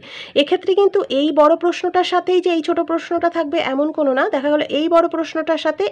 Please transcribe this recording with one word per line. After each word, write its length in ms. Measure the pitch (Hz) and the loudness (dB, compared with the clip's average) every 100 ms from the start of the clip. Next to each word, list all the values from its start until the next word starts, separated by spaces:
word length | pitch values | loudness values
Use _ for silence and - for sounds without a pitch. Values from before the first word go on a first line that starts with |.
| - - - 269 | -12 -18 -4 -2
এক্ষেত্রে 400 | 285 359 392 381 | 0 0 0 2
কিন্তু 280 | 392 403 - | 2 2 0
এই 220 | 262 302 | 0 2
বড় 240 | 302 294 330 | 4 4 4
প্রশ্নটার 480 | 349 - 359 359 | 2 0 -2 0
সাথেই 380 | 359 359 349 359 | 0 -2 0 0
যে 80 | 359 | 2
এই 120 | 330 | -2
ছোট 180 | 311 330 | 0 -2
প্রশ্নটা 500 | 311 330 - 339 339 | -2 -4 -2 -2 0
থাকবে 300 | 339 302 330 | -2 -2 -2
এমন 320 | - 269 302 | -2 -2 -2
কোনো 220 | 311 277 | 0 0
না। 160 | 262 381 | 2 0
দেখা 200 | 277 285 | 0 0
গেল 120 | 302 | 0
এই 280 | - 285 330 | 0 -2 2
বড় 180 | 330 339 | 2 2
প্রশ্নটার 500 | 330 311 320 320 311 | -2 -4 -4 -2 -2
সাথে 300 | 311 311 403 | -2 -2 -4